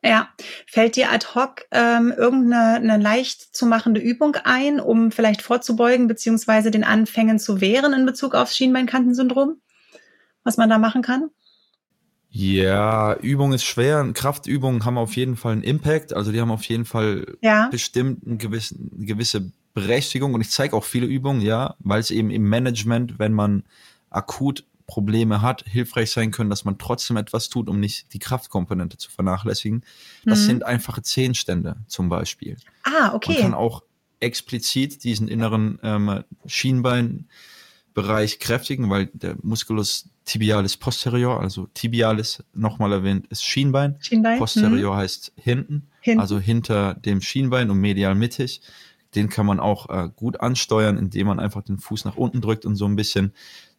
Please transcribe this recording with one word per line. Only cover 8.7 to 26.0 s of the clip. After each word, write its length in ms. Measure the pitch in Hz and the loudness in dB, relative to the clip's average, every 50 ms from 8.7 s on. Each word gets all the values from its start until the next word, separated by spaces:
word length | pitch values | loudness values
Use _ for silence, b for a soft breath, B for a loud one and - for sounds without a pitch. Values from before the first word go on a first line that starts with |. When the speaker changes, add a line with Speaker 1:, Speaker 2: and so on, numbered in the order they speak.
| 254 254 254 - 254 262 247 247 247 254 262 247 247 269 277 294 330 _ _ b b b b b b b b b b b b b b b - | 4 2 2 2 2 2 4 4 4 2 2 2 2 2 2 0 -2 _ _ b b b b b b b b b b b b b b b -4
Speaker 1:
was 120 | 233 - | -2 2
man 140 | 233 226 220 | 4 4 6
da 80 | 220 214 | 6 6
machen 240 | 226 220 - 254 | 4 4 2 0
kann? 280 | 240 247 254 262 320 302 _ _ _ _ _ _ _ _ _ _ _ _ _ _ _ _ _ _ _ _ | 0 0 0 -2 -2 -4 _ _ _ _ _ _ _ _ _ _ _ _ _ _ _ _ _ _ _ _
Speaker 2:
Ja, 800 | - 101 98 95 95 95 95 92 98 104 104 110 110 110 107 107 - | -6 -2 0 2 2 4 4 4 2 2 2 2 2 2 2 0 0
Übung 360 | - - 131 139 139 139 139 | -2 -2 -2 0 2 2 2
ist 120 | 135 123 - | 0 0 -2
schwer. 440 | - - 120 123 143 151 151 139 - | -4 -2 0 2 2 2 2 0 -2
Kraftübungen 720 | 117 - - 139 143 - - - 135 139 131 131 127 113 107 | -4 -2 -2 -4 -4 -4 -4 -4 -2 0 0 0 0 0 0
haben 140 | 123 123 120 | 0 0 -2
auf 180 | 117 107 110 | -2 -2 -2
jeden 200 | 123 127 131 120 | -2 -2 -2 -4
Fall 160 | - - 117 | -4 -2 -2
einen 120 | 110 110 - | -2 -2 0
Impact. 480 | 120 143 151 - 151 156 156 151 - | -2 -2 0 0 0 0 0 -2 -4
Also 180 | - 101 104 107 | -6 -4 -2 -2
die 100 | 107 117 | 0 0
haben 120 | 117 117 | 0 0
auf 120 | 110 107 - | -2 -4 -4
jeden 200 | - 117 117 117 | -4 -4 -4 -4
Fall 520 | - - 113 110 107 98 - - - - - | -4 -2 0 0 0 0 -2 -6 -10 -10 -2
Speaker 1:
Ja. 280 | - 220 214 214 226 254 | 2 2 4 4 2 2
Speaker 2:
bestimmt 540 | - 117 - - - 127 127 135 - - - | -2 -4 -6 -2 0 0 0 0 -2 -4 -6
einen 140 | 117 117 107 | -8 -6 -6
gewissen, 540 | 113 104 110 113 107 - - - - - - | -4 -4 -4 -6 -6 -8 -12 -12 -14 -14 -10
eine 100 | 90 101 | -10 -6
gewisse 440 | 104 107 107 117 - - 107 92 92 - _ _ _ - | -6 -4 -2 -2 -2 -2 -2 -4 -6 -10 _ _ _ -6
Berechtigung. 600 | 104 98 104 120 143 143 - - 127 139 139 123 | -4 0 0 0 0 0 -2 -4 -2 -2 0 0
Und 60 | 113 | 0
ich 100 | 110 - | -2 -2
zeige 260 | - - 135 - - | -2 -2 -2 0 0
auch 80 | 107 - | -2 -2
viele 220 | - - 123 123 | -2 -2 -2 0
Übungen, 340 | - 135 131 131 139 139 117 | 0 -2 -2 0 0 0 2
ja, 340 | 101 107 110 117 135 - - _ | 2 2 2 0 -2 -4 -6 _
weil 200 | - 98 101 110 | -2 0 0 0
es 120 | 110 - | 0 0
eben 180 | - 113 110 104 | 0 0 0 0
im 180 | 98 110 104 101 | 0 2 2 2
Management, 680 | 107 120 127 127 120 107 104 117 117 120 123 120 - - | 2 2 0 0 -2 -2 -2 0 0 0 -2 -4 -4 -4
wenn 140 | 107 107 | 0 0
man 320 | 110 104 104 104 101 98 b b b b b b b b b b | 2 2 2 2 2 0 b b b b b b b b b b
akut 540 | - 98 - - - - 135 139 139 - - _ _ _ _ | -8 -8 -6 -6 -6 -2 -2 -2 -2 -4 -12 _ _ _ _
Probleme 560 | - - 110 101 107 107 113 113 110 104 101 | -8 -4 -2 0 2 2 2 2 2 2 2
hat, 220 | 110 127 127 - - 104 | 2 0 0 -2 -8 -4
hilfreich 420 | 98 123 120 - - 123 | -2 -2 -2 -2 -2 -2